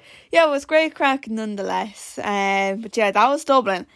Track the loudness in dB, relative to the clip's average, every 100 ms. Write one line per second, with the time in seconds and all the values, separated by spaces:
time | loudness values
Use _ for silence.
0 | -20 -20 -2 2 4 2 0 0 0 0
1 | -2 -2 -4 -8 -8 -6 -4 -4 -6 -10
2 | -16 -10 -4 -2 0 0 -2 -4 -6 -2
3 | 0 4 4 2 2 2 2 -2 -6